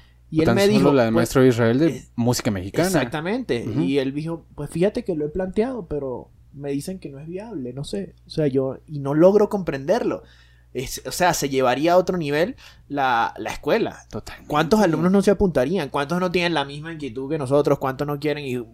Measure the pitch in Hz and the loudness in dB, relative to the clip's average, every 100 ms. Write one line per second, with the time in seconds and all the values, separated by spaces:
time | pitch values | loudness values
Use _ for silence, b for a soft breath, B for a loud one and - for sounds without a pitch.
0 | b b - 156 165 190 202 214 143 135 | b b -4 0 4 4 4 6 6 4
1 | 113 113 117 135 127 117 113 127 160 127 | 4 2 2 6 6 6 4 4 2 -2
2 | - - 117 120 127 95 98 - 180 165 | -8 -2 0 0 -2 -4 -4 0 2 2
3 | 120 151 170 254 226 120 110 123 135 139 | 0 -4 -4 -4 -2 -4 -2 -2 0 0
4 | 131 143 160 165 - - 143 165 202 247 | -2 -4 -6 -8 -12 -12 -6 0 0 0
5 | 214 156 147 185 185 214 254 247 170 147 | -4 -4 -4 -4 -4 -2 -2 -4 -8 -8
6 | 135 113 - _ - 139 143 143 185 190 | -6 -10 -14 _ -20 -12 -6 -6 -6 -10
7 | 156 135 156 180 233 170 123 131 151 202 | -12 -14 -12 -12 -10 -10 -10 -10 -8 -8
8 | 175 - - - 147 131 131 117 - 147 | -10 -14 -10 -2 0 0 -2 -6 -12 -8
9 | 139 151 180 202 208 202 165 139 143 220 | -2 4 6 6 2 -2 -4 -4 -2 0
10 | - 117 - b b b b 127 131 - | -2 -6 -10 b b b b -10 -8 -10
11 | 127 - 180 - 143 131 127 131 170 180 | -8 0 0 0 0 2 2 2 4 4
12 | 180 180 143 147 196 - B B - 143 | 4 0 -2 0 -2 -4 B B -8 -2
13 | 131 117 107 - 107 - - 214 131 - | 2 2 0 -4 -10 -6 -2 0 -2 -8
14 | - 110 - - - 147 165 214 185 151 | -12 -12 -12 -16 -4 0 2 4 4 2
15 | 180 196 202 196 196 139 131 185 139 143 | 4 4 4 4 2 2 0 -2 -2 -2
16 | 147 180 185 180 175 156 139 147 160 160 | -2 -2 0 0 2 0 -2 -8 -12 -10
17 | 139 117 135 156 127 143 143 139 135 131 | -10 -8 -6 -4 2 2 4 2 -2 -4
18 | 143 143 147 147 139 123 113 | -6 -4 -4 -4 -4 -6 -8